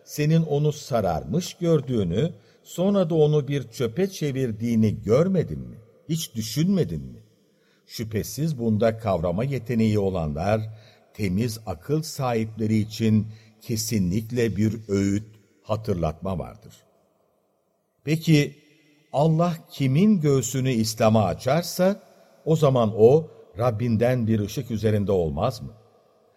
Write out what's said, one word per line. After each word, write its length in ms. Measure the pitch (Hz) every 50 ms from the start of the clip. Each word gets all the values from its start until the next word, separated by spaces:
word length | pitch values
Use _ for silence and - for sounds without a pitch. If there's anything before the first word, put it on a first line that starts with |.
| _
senin 380 | - - - 147 151 160 165 160
onu 300 | 151 143 143 151 151 143
sararmış 840 | - - - 131 113 95 87 80 73 64 69 120 180 180 - -
gördüğünü, 800 | - 170 165 160 147 123 131 127 110 98 82 87 107 147 175 - - _ _ _ _ _
sonra 480 | - - 165 180 202 202 196 180 156
da 40 | 170
onu 340 | 160 151 151 151 151 135 131
bir 220 | 143 139 131 -
çöpe 400 | - - 123 113 110 170 196 196
çevirdiğini 920 | - - 156 143 127 131 131 120 107 107 113 120 117 110 110 107 110 110 -
görmedin 580 | 98 113 139 175 190 190 170 - - 78 67
mi? 160 | 64 60 - - - _ _ _ _ -
Hiç 260 | 165 160 - - -
düşünmedin 680 | 113 110 110 - 143 165 190 202 175 127 80 85 73 65
mi? 200 | 64 - - - _ _ _ _ _ _ _ _ _ _ _ _
Şüphesiz 720 | - - - 113 110 110 101 85 - - 131 156 165 151 117
bunda 400 | 117 113 107 101 117 113 110 110
kavrama 460 | - 104 95 82 82 87 85 101 127
yeteneği 540 | 139 139 120 110 - 123 113 110 110 107 104
olanlar, 600 | 98 98 92 90 80 76 71 76 87 101 110 110 110 110 - - - - _ _ _ _ _
temiz 460 | - 107 95 90 101 123 120 107 110 -
akıl 360 | - 90 - - - 147 160 156
sahipleri 760 | - - - 135 123 117 113 110 110 107 107 110 110 110 104
için 480 | 104 - - - 113 110 107 107 104 - - - - _ _ _
kesinlikle 960 | - - 117 107 - - 120 104 92 87 90 113 110 - 120 123 117 104 90
bir 240 | 95 107 110 - 110 - -
öğüt, 380 | 98 98 98 98 98 104 107 - - _ _ _ _ _ _
hatırlatma 760 | - 110 107 110 113 98 85 80 78 80 - - 95 95 80
vardır. 360 | 65 58 57 - - - - - _ _ _ _ _ _ _ _ _ _ _ _ _ _ _ _ _ _ _ _ _ _ _ _ -
Peki 600 | 135 160 160 - 170 156 147 143 143 - - _ _ _ _ _ _ _ _ _ _ -
Allah 440 | 131 151 160 156 160 175 175 160 - - -
kimin 500 | - - 139 131 131 156 202 214 214 180
göğsünü 500 | 151 147 139 135 123 - - 131 127 131
İslam'a 540 | 127 113 110 110 - - 117 110 110 113 101
açarsa 760 | 87 80 - - 123 143 170 170 - - - 180 190 202 190 - - _ _ _ _ _ _ -
o 120 | 147 160
zaman 360 | 156 156 135 131 123 113 104 90
o 320 | 101 110 120 143 165 160 - - - - - - -
Rabbinden 680 | 117 127 110 107 123 120 113 107 117 123 127 123 113
bir 140 | 110 113 104
ışık 300 | 104 98 - 147 120 120
üzerinde 420 | 113 101 107 110 107 104 101 92 98
olmaz 500 | 92 85 78 71 82 101 131 131 - 69
mı? 100 | 65 - - _ _ _ _ _ _ _ _ _ _ _